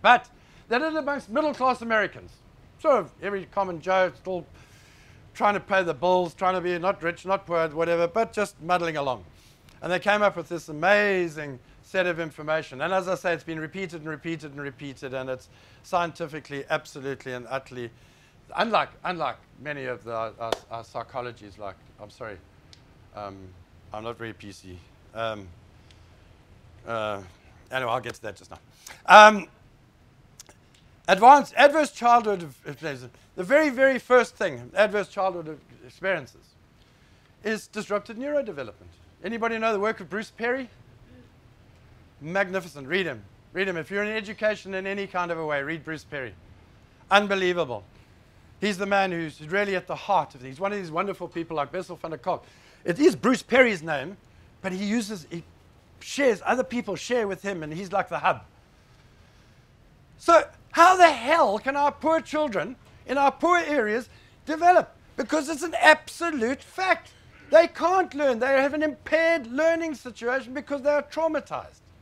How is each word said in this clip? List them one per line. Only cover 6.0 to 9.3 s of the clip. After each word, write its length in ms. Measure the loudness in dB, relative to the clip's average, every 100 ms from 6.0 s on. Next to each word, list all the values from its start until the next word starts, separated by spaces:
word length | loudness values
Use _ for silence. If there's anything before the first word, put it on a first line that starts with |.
| 2 2 2
trying 200 | -2 0
to 80 | 0
be 160 | -2 -2
not 240 | -2 -2
rich, 240 | -6 -6 -4
not 200 | -4 0
poor, 200 | -2 0
whatever, 380 | -2 0 2 2
but 240 | 0 -2
just 300 | -2 -6 -6
muddling 360 | -2 0 0 -2
along. 280 | -4 -4 -10